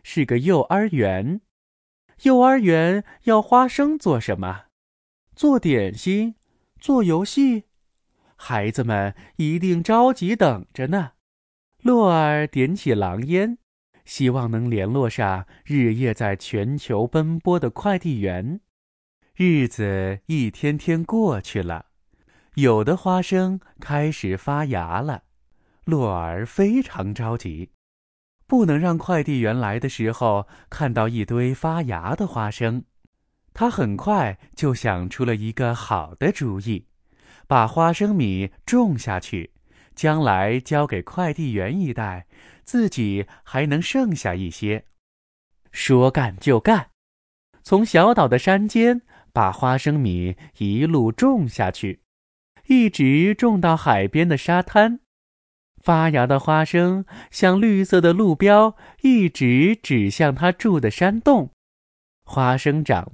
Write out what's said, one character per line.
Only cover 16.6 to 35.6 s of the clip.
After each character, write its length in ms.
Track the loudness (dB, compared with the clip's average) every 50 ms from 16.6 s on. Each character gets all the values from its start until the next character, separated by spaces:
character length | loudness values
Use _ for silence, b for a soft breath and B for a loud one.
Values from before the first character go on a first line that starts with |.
| -4 -4 -6
球 300 | -6 -6 -4 -2 -2 -2
奔 320 | -2 -2 -2 -2 -2 -4 -4
波 180 | -2 -2 -2
的 120 | -2 -2 -4
快 280 | -6 -4 -4 -4 -2
递 220 | -2 -4 -4 -4 -4
员。 400 | -4 -4 -6 -6 -8 -8 -10 -10 _ _ _ _ _ _ _ _ _ _ _ _ _ _ _
日 320 | 0 2 2 4 2 2
子 540 | 0 -2 -4 -4 -2 -2 -2 -4 -4 -6 -8 _
一 260 | -6 -4 -2 -2 -4
天 260 | -4 -4 -4 -4 -4
天 240 | -4 -2 -2 -2 -2 -2
过 360 | -2 -2 0 0 0 -2 -4
去 240 | -6 -8 -6 -6 -6
了， 220 | -6 -8 -10 -12 _ _ _ _ _ _ _ _ _ _ _ _ _ -4
有 280 | 0 2 4 4 4 2
的 140 | 0 -2
花 240 | -2 -2 -2 -2 -2
生 400 | -2 0 0 0 0 -2 -4 -6 b b b b
开 320 | -10 -6 -4 -2 -2 -4
始 240 | -4 -6 -6 -6 -6
发 300 | -6 -6 -4 -4 -4 -4
芽 340 | -4 -4 -6 -6 -6 -6 -6
了。 240 | -6 -6 -8 -10 _ _ _ _ _ _ _ _ _ _ _ _ -6
洛 280 | -2 -2 0 0 -2 -2
尔 320 | -4 -4 -6 -6 -8 -8
非 380 | -6 -2 0 0 2 2 0 -2
常 300 | -4 -8 -10 -8 -8 -6
着 240 | -6 -6 -6 -6
急， 340 | -6 -8 -10 -12 -12 -14 -16 _ _ _ _ _ _ _ _ _ _ _ _ _ _ _
不 200 | 0 2 2 2
能 120 | 2 2
让 200 | 0 0 0 -2
快 260 | -2 -2 -2 -2 -2 -2
递 160 | -2 -2 -2
员 180 | 0 -2 -2
来 220 | -2 -4 -4 -4 -4
的 80 | -6
时 240 | -8 -6 -4 -4 -4
候 360 | -4 -2 0 0 0 -2 -4 b b b b b
看 240 | -8 -6 -4 -2 -2
到 140 | -2 -2
一 160 | -2 -2 -4 -4
堆 300 | -4 -2 -2 -2 -2 -4
发 280 | -4 -4 -4 -4 -4 -4
芽 300 | -6 -6 -6 -6 -6 -6
的 140 | -4 -6
花 240 | -6 -6 -6 -6 -6
生。 320 | -6 -4 -4 -4 -4 -4 -8 _ _ _ _ _ _ _ _ _ _ _ _ _ -6
他 160 | -4 -2 -2
很 260 | -2 -2 -2 -2 -4
快 420 | -4 -2 -2 0 0 0 -2 -6 b b b b
就 180 | -4 -2 -2 -2
想 360 | -2 -2 -4 -4 -4 -4 -8
出 140 | -6 -4 -4
了 120 | -2 -2
一 160 | -4 -4 -8
个 220 | -6 -4